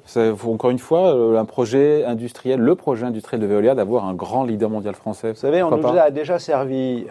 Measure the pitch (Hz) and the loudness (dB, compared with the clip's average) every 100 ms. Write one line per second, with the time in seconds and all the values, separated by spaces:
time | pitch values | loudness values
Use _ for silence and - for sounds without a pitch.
0 | - 120 110 104 117 113 123 127 - 165 | -6 0 0 0 -2 -2 0 -2 0 2
1 | 185 131 113 113 110 - 117 131 143 151 | 4 4 4 2 0 -2 0 2 4 2
2 | 131 113 120 - 127 131 117 180 - 117 | 0 -4 -8 -8 -2 2 2 2 0 -4
3 | 123 110 - 120 104 104 113 135 101 120 | -4 -6 -6 -4 0 2 4 2 0 -2
4 | 95 90 92 120 127 107 107 107 101 95 | -2 -6 -4 -4 -2 -2 -2 -4 -8 -8
5 | 113 101 113 110 135 165 170 151 160 175 | -10 -8 -8 -4 -2 0 2 0 2 4
6 | 151 139 151 175 - 139 135 131 131 120 | 2 2 -4 -4 -2 -2 -2 -2 -2 -4
7 | - | -6